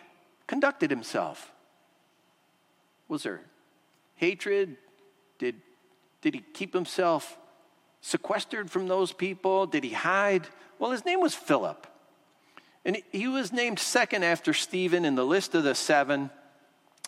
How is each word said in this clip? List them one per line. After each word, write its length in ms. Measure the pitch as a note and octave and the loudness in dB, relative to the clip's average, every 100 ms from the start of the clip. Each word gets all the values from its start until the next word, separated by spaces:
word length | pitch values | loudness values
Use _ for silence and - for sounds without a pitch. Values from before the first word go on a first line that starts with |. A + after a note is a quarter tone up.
| - _ _ _ - | -16 _ _ _ -6
conducted 460 | C#4 C#4 - D#3 | 0 0 2 -2
himself. 600 | B2+ A2 A2 E2 C#2+ - _ _ _ _ _ _ _ _ _ _ _ _ _ _ _ - | -2 -4 -4 -4 -8 -18 _ _ _ _ _ _ _ _ _ _ _ _ _ _ _ -8
Was 160 | D#3 | -6
there 180 | A2+ E2+ E2 _ _ _ _ _ _ - | -6 -10 -14 _ _ _ _ _ _ -2
hatred? 640 | E3+ F#3+ G#3 G3 F#3+ C3 _ _ _ _ _ - | -2 -2 -2 0 0 -6 _ _ _ _ _ -8
Did, 160 | B2 A2+ - _ _ _ _ _ | -6 -6 -14 _ _ _ _ _
did 140 | D#3 C#3+ | -4 -4
he 80 | - | -10
keep 220 | - F#3+ F3+ | -12 -4 -4
himself 640 | E3 - F3 D#3 - - - _ _ _ _ _ | -2 0 2 2 -2 -18 -20 _ _ _ _ _
sequestered 680 | - - - G3+ - A3+ F#3 | -6 -4 -2 -4 -4 -8 -4
from 180 | F#3 F#3 | -2 0
those 240 | F#3+ F3+ | 0 0
people? 540 | - F#3 F#3 F#3+ F#3+ F#3 | -2 -6 -2 2 2 2
Did 180 | D3+ | 0
he 100 | C3 | -2
hide? 540 | - D#3+ F#3+ G3+ F#3+ D#3+ - - - | -2 0 2 4 2 0 -18 -16 -4
Well, 140 | A#3 | -2
his 120 | B3 F4 | -2 0
name 140 | F#4 | 2
was 140 | E4 | 2
Philip. 540 | - - C#3 F2 D2 - - _ _ _ _ _ - _ _ - | 0 0 0 0 -8 -18 -20 _ _ _ _ _ -20 _ _ -4
And 160 | G#3+ - | -4 -4
he 160 | G3 B3 | -4 -2
was 240 | C4 G3 | -2 -2
named 280 | A#3+ A#3+ G3 | 0 0 -2
second 440 | - B3 A3 G#3 | 2 2 2 2
after 300 | E3+ E3 - | 2 2 2
Stephen 520 | D3+ - F#3 F3+ F3 D#3+ | 0 0 -2 2 2 2
in 100 | C3 | 2
the 100 | B2+ | 2
list 300 | F#3+ F#3 E3+ | 2 2 2
of 80 | |
the 100 | C#3+ | 2
seven. 560 | B2+ - D3 C#3 C#3+ C#3 - - _ _ _ _ _ | 2 2 4 4 0 -4 -10 -20 _ _ _ _ _